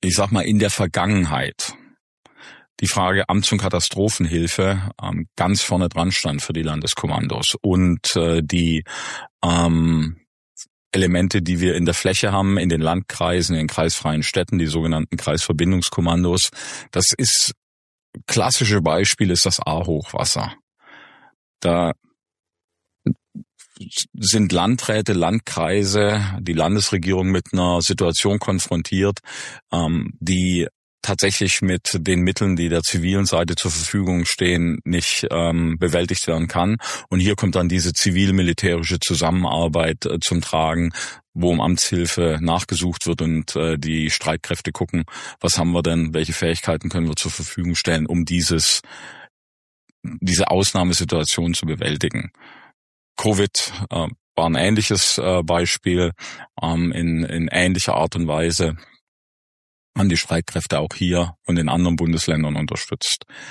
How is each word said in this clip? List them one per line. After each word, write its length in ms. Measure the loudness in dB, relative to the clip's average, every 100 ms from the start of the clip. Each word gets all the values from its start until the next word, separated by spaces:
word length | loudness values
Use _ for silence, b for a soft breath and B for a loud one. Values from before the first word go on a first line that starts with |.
ich 120 | 0
sag 180 | 0 2
mal, 140 | 0 2
in 120 | 2
der 120 | 2
Vergangenheit 1040 | 2 0 0 2 2 2 0 -4 -6 -10 -10 B B _ _ _ B B B B -4
die 60 | -2
Frage 420 | 2 2 2 2
Amts- 240 | 0 2
und 60 | 0
Katastrophenhilfe, 1300 | 0 0 -2 0 0 0 0 0 -2 0 0 0 -4 -6
ähm, 280 | -6 -6 -6 -2
ganz 240 | 0 2
vorne 300 | 2 0 0
dran 200 | 0 0
stand 300 | 0 -2 -4
für 140 | -4
die 80 | -4
Landeskommandos. 920 | -2 -2 -2 -2 -2 -2 -2 -2 -2 -2
Und, 560 | 2 4 4 2 0 0
äh, 260 | 2 2
die, 400 | 2 2 2 2 -2 B B B B _
ähm, 720 | 0 2 4 4 4 2 0 -6 _ _ _ -20 -20 _ _
Elemente, 520 | 0 2 2 2 0
die 180 | 0 0
wir 160 | 2 2
in 80 |
der 80 | 0
Fläche 400 | 0 0 0 0
haben, 240 | 2 2 2
in 140 | 2
den 100 | 2
Landkreisen, 760 | 2 0 -4 -4 0 0 0
in 60 | 0
den 80 | -2
kreisfreien 540 | 0 0 0 -2 -2
Städten, 340 | 0 -2 0 0
die 100 | 0
sogenannten 520 | 0 0 0 -2 -4
Kreisverbindungskommandos, 1300 | -2 -2 0 0 2 2 0 0 2 2 2 2 0 B B B B
das 200 | 0 0 2
ist, 340 | 2 2 0 -4 _ _ _ _ _ -18 -4
klassische 540 | 0 2 2 2 2
Beispiel 500 | 2 2 2 2 2
ist 140 | 2
das 160 | 2 0
Ahrhochwasser. 920 | -2 -2 0 -2 -2 -4 -2 -2 -4 -8 _ _ B B B B B B _ _
Da 320 | 0 2 2 -2 _ _ _ _ _ _ _ _ _ _ -4 -4 _ -20 -20 _ -20 -20 -12 -8 -8
sind 400 | -4 0 2 2
Landräte, 640 | 2 2 0 0 -2 0
Landkreise, 1200 | 0 2 0 -4 -4 0 0 0 2 2 2 -2 -4
die 120 | -4
Landesregierung 800 | 0 2 2 0 -2 0 0 2
mit 160 | 0 0
einer 280 | 0 2 2
Situation 580 | 0 0 0 2 0 0
konfrontiert, 840 | 0 -2 -2 -4 -2 0 2 0 B B B B _
ähm, 400 | -2 0 0 -2 -6
die 480 | -2 2 2 2 -2 _ _ _
tatsächlich 640 | -6 0 0 2 0 0
mit 300 | 0 0 -2
den 260 | -4 2 2
Mitteln, 360 | 2 2 0 2
die 120 | 2
der 140 | 0
zivilen 420 | 0 0 0 2
Seite 320 | 2 2 0 0
zur 140 | -2
Verfügung 560 | -2 -2 0 0 0 0
stehen, 540 | 0 2 2 0 -2
nicht, 420 | -2 -2 0 -2 -2
ähm, 480 | 0 0 2 0 0
bewältigt 480 | 0 2 0 -2 -2
werden 200 | -2 0
kann. 300 | 0 0 0 B B B
Und 120 | 2
hier 160 | 2 2
kommt 180 | 2
dann 160 | 2 2
diese 240 | 2 0
zivil-militärische 1040 | 0 0 2 4 4 2 2 0 0 0 -2
Zusammenarbeit, 1040 | 0 0 2 2 0 0 0 2 0 -2
äh, 140 | -4 -2
zum 220 | 0 -2
Tragen, 500 | 0 0 2 2 -2 B B B _
wo 180 | -2 0
um 120 | 2
Amtshilfe 760 | 2 2 0 0 0 0 0 0
nachgesucht 640 | 0 0 -2 -2 -2 -4 -4
wird 160 | -2
und, 340 | 0 0 -2 -2
äh, 220 | 0 -2
die 320 | -2 -2 0
Streitkräfte 600 | -2 -2 -4 -4 -6 -6
gucken, 320 | -4 -2 -2 -4 B B B
was 160 | -2 2
haben 160 | 2
wir 100 | 2
denn, 300 | 2 0 0
welche 220 | -2 -2
Fähigkeiten 560 | -2 -2 -2 -2 -2 -2
können 180 | -2 -2
wir 80 | -2
zur 140 | -4
Verfügung 460 | -6 -8 -4 -2 -2
stellen, 280 | 0 0
um 220 | 0 0 0
dieses, 560 | 0 2 2 2 0 -4 B B B B _ _ _ _ _ _ _
diese 480 | -12 -6 -2 0 2
Ausnahmesituation 1040 | 2 2 2 0 0 0 0 0 0 0
zu 100 | -2
bewältigen. 640 | -2 -4 -4 -2 -2 -4 -8 _ B B B _ _ _ _ -2
covid, 580 | 0 2 2 0 -4 -6 -6
äh, 180 | -4 -4 -8 _
war 120 | -2 0
ein 80 |
ähnliches, 640 | 2 2 2 2 2 2 0
äh, 240 | 0 0
Beispiel, 680 | 2 0 0 -2 0 2 0 -2 B B B -6
ähm, 280 | -2 0 0
in, 320 | 0 0 0
in 260 | -2 -2 -2
ähnlicher 460 | 0 2 2 0
Art 220 | 0 0 0
und 100 | -2
Weise 520 | 0 0 2 0 -2 B B _ _ _ _ _ _ _ _ _
haben 140 | 0 2
die 80 | 2
Streitkräfte 640 | 0 -2 -2 -6 -2 -2
auch 160 | -2
hier 420 | -2 0 2 0 -4
und 140 | -2 0
in 100 | 2
anderen 280 | 2 2 2
Bundesländern 600 | 0 0 0 0 0 -2
unterstützt. 680 | -4 -6 -6 -6 -4 -4 -8 B B